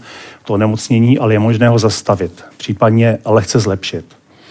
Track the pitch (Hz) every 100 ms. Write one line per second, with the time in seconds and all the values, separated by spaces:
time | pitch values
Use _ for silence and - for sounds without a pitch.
0 | - - - - - 104 107 110 - 113
1 | 120 135 113 107 113 113 120 117 107 -
2 | - 98 87 - - - - 101 113 113
3 | 113 110 113 110 98 123 104 95 - 85
4 | - _ _ _ -